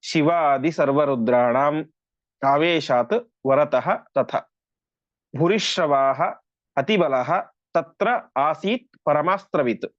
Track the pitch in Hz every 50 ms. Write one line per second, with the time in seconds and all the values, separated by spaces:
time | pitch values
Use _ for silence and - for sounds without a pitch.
0 | - - - 165 147 156 170 170 160 147 139 135 127 160 160 - 156 135 139 143
1 | 151 143 139 123 113 110 123 123 123 123 117 131 139 147 147 156 151 - _ _
2 | _ _ _ _ _ _ _ _ - 135 139 147 156 170 170 160 139 - 135 123
3 | 120 117 208 220 240 _ _ _ _ 135 135 143 151 147 - 127 - 160 202 -
4 | - _ _ 139 127 - - 147 - _ _ _ _ _ _ _ _ _ _ _
5 | _ _ _ _ _ _ - 135 156 170 208 220 - - - - 170 151 143 139
6 | 135 135 131 127 165 190 - - _ _ _ _ _ _ _ - 135 - 220 202
7 | 175 147 135 127 123 135 165 196 - - _ _ _ _ _ 170 160 - _ _
8 | 208 220 247 - - _ _ 131 139 151 156 - - 190 226 311 _ _ _ _
9 | _ - 147 151 151 170 190 196 - _ - 165 143 120 110 - - - _